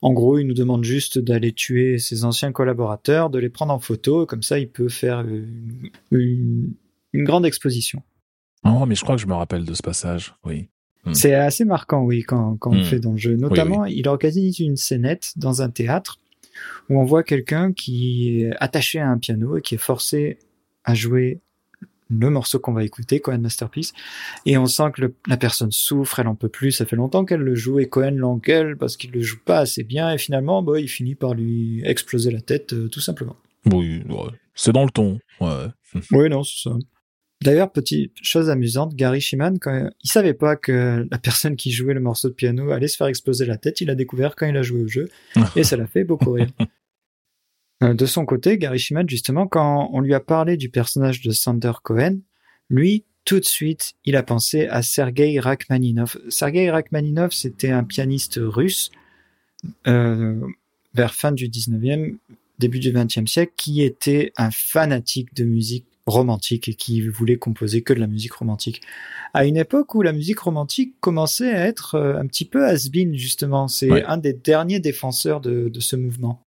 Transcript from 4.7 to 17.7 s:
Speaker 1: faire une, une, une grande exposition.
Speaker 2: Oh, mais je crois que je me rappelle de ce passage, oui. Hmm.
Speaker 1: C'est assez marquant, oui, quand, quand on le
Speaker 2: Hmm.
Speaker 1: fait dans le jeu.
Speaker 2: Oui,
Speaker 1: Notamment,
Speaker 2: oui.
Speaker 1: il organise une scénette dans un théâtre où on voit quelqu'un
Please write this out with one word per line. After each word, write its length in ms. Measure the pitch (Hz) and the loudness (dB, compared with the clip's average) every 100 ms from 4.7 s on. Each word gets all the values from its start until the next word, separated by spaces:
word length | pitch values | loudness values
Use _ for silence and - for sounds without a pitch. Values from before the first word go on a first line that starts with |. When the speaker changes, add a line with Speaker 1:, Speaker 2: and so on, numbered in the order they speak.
| - 123 | -4 -4
Speaker 1:
faire 320 | 120 123 123 | -2 -2 -2
une, 680 | 117 110 110 117 117 120 127 - _ | -4 -6 -8 -12 -12 -12 -14 -18 _
une, 640 | 127 123 123 120 117 123 - _ _ _ | 2 4 2 0 0 -2 -6 _ _ _
une 100 | 139 | -2
grande 220 | 143 170 175 | 2 4 4
exposition. 580 | - 139 120 113 135 - _ _ _ _ _ 107 | 2 -2 -2 -4 -8 -14 _ _ _ _ _ 2
Speaker 2:
Oh, 200 | 117 131 | 4 2
mais 100 | 104 | 0
je 60 | |
crois 120 | - 131 | 0 -2
que 60 | |
je 60 | 101 | 0
me 60 | |
rappelle 300 | 90 85 90 | -2 -2 -4
de 100 | 82 | -4
ce 80 | 85 | -6
passage, 540 | - 82 87 87 - _ | -6 -6 -4 -6 -6 _
oui. 240 | 80 76 95 _ _ _ - | -8 -8 -8 _ _ _ -4
Hmm. 80 | |
Speaker 1:
C'est 200 | 78 147 139 | 2 4 4
assez 280 | 143 139 | 2 2
marquant, 380 | 226 175 - 143 | 0 0 0 0
oui, 200 | 123 120 | 2 0
quand, 340 | 117 123 110 110 | 0 0 0 -2
quand 140 | 120 | 2
on 40 | - | 2
le 60 | |
Speaker 2:
Hmm. 20 | |
Speaker 1:
fait 160 | 180 131 | 4 0
dans 140 | 113 | 0
le 40 | 110 | -2
jeu. 180 | 113 117 | 0 0
Speaker 2:
Oui, 40 | |
Speaker 1:
Notamment, 420 | 139 170 160 196 | 2 2 2 0
Speaker 2:
oui. 100 | 208 - | 0 -2
Speaker 1:
il 140 | 135 | 0
organise 500 | 139 156 165 190 180 | 2 0 2 0 0
une 160 | 160 139 | -2 -2
scénette 560 | - 131 123 175 - - | -2 0 0 -2 -6 -6
dans 240 | 135 127 | -2 0
un 80 | 131 | -2
théâtre 500 | 120 117 156 - - _ _ _ - - - _ | -2 -2 -2 -4 -18 _ _ _ -18 -16 -18 _
où 100 | 135 | 2
on 60 | 131 | 6
voit 180 | 156 | 4
quelqu'un 480 | 165 143 127 156 185 | 4 0 0 0 0